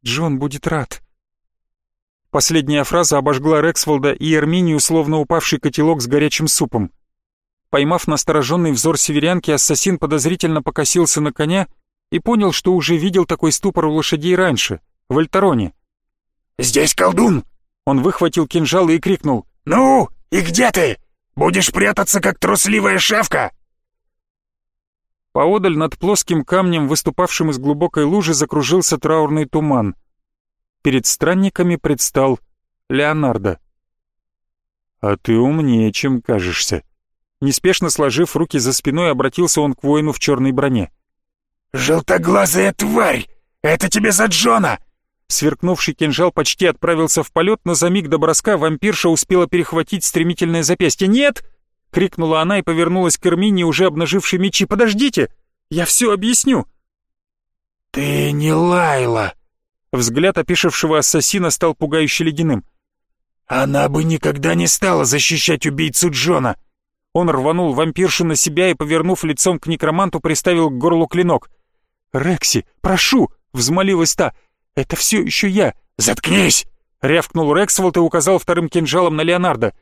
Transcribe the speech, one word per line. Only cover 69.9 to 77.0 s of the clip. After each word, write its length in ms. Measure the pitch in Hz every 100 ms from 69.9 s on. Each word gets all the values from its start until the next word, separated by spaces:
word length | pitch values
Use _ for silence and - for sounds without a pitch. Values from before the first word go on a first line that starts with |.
| 165 190 160
приставил 500 | 165 151 - 175 160
к 80 | 127
горлу 280 | 151 170 165
клинок. 440 | 175 175 143 - _ _ _ _ _ _
«Рекси, 540 | 135 147 175 - 139 - _
прошу!» 500 | - 185 - 269 165 - _
взмолилась 640 | 131 120 170 190 185 165
та. 200 | - 156 - _ _ _
«Это 220 | - 135 165
всё 260 | - 214
ещё 240 | - - 202
я!» 280 | 190 170 - _ -
«Заткнись!» 680 | 120 - 160 185 180 - - - _ _